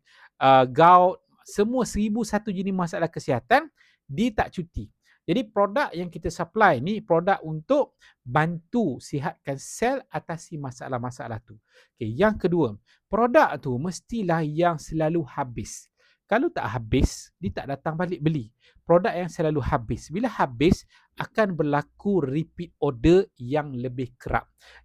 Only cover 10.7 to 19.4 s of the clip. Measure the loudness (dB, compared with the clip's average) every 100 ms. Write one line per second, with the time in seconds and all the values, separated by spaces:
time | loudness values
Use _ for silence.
10.7 | -12 -8 -6 -6 -10 -12 -12 -14 -20 _
11.7 | _ _ _ -6 2 2 2 0 2 0
12.7 | -2 _ _ _ 0 4 4 4 0 -6
13.7 | -4 -4 -8 -8 -4 -2 0 -2 0 0
14.7 | 0 -6 -2 0 0 -4 -8 -8 -8 -12
15.7 | -14 -20 _ _ _ _ 0 0 -2 -6
16.7 | -6 0 2 2 -2 -18 _ -8 -8 -10
17.7 | -8 -6 -4 -6 -2 -2 -2 -6 _ _
18.7 | _ 4 4 4 -2 -6 -2